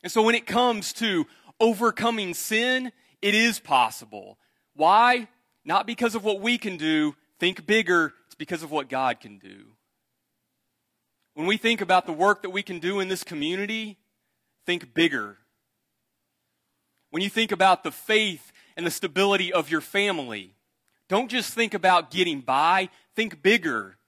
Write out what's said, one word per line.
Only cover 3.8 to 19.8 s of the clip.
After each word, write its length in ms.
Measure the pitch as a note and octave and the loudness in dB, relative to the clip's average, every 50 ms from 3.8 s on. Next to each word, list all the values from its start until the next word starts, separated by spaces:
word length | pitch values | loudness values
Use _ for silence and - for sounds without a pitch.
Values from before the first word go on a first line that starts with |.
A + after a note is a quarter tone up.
| A#2+ A2+ - - A#2+ A2 G#2 G#2 G2 G2+ G#2 _ _ _ _ _ _ _ _ | 2 2 0 -10 -18 _ -16 -16 -16 -18 -20 _ _ _ _ _ _ _ _
Why? 540 | C#3+ D3+ E3 F#3+ G#3+ A#3 B3 B3 B3+ A3+ - _ _ _ _ _ _ _ | 0 4 6 6 6 6 6 4 0 -2 -10 _ _ _ _ _ _ _
Not 200 | - E3 G3 - | -2 -2 -2 -2
because 300 | G3 - - A#3+ A#3 G3+ | -2 -6 -2 -2 -2 -2
of 80 | A3+ F#3+ | -2 -2
what 180 | G#3+ G#3 G3 | -2 -2 0
we 180 | G3 A#3 A#3+ A#3+ | 0 0 -2 0
can 180 | - G#3+ F#3 | -2 -6 -8
do. 400 | E3 D3+ D#3+ D#3 D#3 D3+ D3+ D3 _ _ _ _ _ | -4 -2 0 2 2 0 0 -4 _ _ _ _ _
Think 260 | E3+ F3+ F#3 - D#3+ | -2 -2 -2 -4 -2
bigger. 480 | - G#3 A3 A3 E3+ F3+ E3+ D#3+ C#3+ - _ _ | 2 2 2 4 4 2 2 2 0 -6 _ _
It's 100 | _ - | _ -16
because 260 | _ D#3 - F3+ D#3+ E3 | _ -10 -8 -8 -8 -8
of 80 | D3+ | -6
what 180 | D3+ D3+ C#3 C3 | -6 -6 -4 -4
God 300 | C3+ C3 C3 B2+ A#2+ _ | -4 -2 -2 -2 -2 _
can 200 | - G#2 G#2 G2 | -10 -20 -20 -20
do. 340 | F#2+ G2 G2 G2 G#2 G#2+ A2+ _ _ _ _ _ _ _ _ _ _ _ _ _ _ _ _ _ _ _ _ _ _ _ _ _ _ _ _ _ _ _ _ | _ -20 -20 -20 -20 _ _ _ _ _ _ _ _ _ _ _ _ _ _ _ _ _ _ _ _ _ _ _ _ _ _ _ _ _ _ _ _ _ _
When 140 | D3 D#3 F3+ | -6 0 0
we 80 | G#3+ | 0
think 240 | G#3+ - A3+ A#3 G#3 | 2 2 0 0 0
about 260 | G#3 E3+ F#3 F3+ F3+ | 0 2 2 2 2
the 60 | - E3 | 0 -2
work 300 | D3+ F3+ G3+ G#3 - - | 2 2 2 2 2 -2
that 80 | F#3+ | -8
we 120 | F#3 G3 G3 | -6 -6 -6
can 160 | - F#3 F3 | -6 -10 -6
do 220 | D#3 F3+ G3 G3+ | -6 -4 -4 -4
in 80 | F#3+ F#3 | -4 -4
this 160 | F#3+ F3+ - | -6 -8 -8
community, 760 | - F3 D3+ C#3+ D#3 F3+ F#3+ G3+ G#3 A3 A3 A3 G#3+ G3 _ _ _ _ _ _ _ _ _ _ _ _ _ _ | -10 -8 -6 -4 -4 -4 -4 -4 -6 -6 -8 -8 -10 -14 _ _ _ _ _ _ _ _ _ _ _ _ _ _
think 300 | - F3 F3 - B2 A#2 | -4 -4 -4 -4 -6 _
bigger. 440 | D#3+ E3+ E3 C#3+ B2 G#2 G#2 G2+ _ _ _ _ _ _ _ _ _ _ _ _ _ _ _ _ _ _ _ _ _ _ _ _ _ _ _ _ _ _ _ _ _ _ _ | 2 2 2 2 -2 -6 -8 -14 _ _ _ _ _ _ _ _ _ _ _ _ _ _ _ _ _ _ _ _ _ _ _ _ _ _ _ _ _ _ _ _ _ _ _
When 100 | - D#3+ | -6 -4
you 80 | F#3+ G3+ | -4 -2
think 220 | - A3+ A3+ G#3+ | 0 -2 0 0
about 320 | G#3 F3 F#3+ F#3+ F#3 - - | 2 2 4 4 4 4 0
the 80 | D#3+ | -10
faith 640 | - - - - G#3+ G#3+ A3 G3+ F3 D3 - - _ - _ _ _ | -10 -10 -4 0 0 2 2 0 -4 -8 -14 -20 _ -20 _ _ _
and 100 | - E3+ | -6 -6
the 60 | E3+ D#3+ | -6 -4
stability 600 | - - F3+ C#3 F3 G3 G3+ G3 F#3+ F#3 F3 F#3+ | -4 -8 -6 0 0 2 2 2 0 0 0 -2
of 160 | F3 D#3 C#3+ | -2 -2 0
your 120 | D#3+ D#3 | -4 -4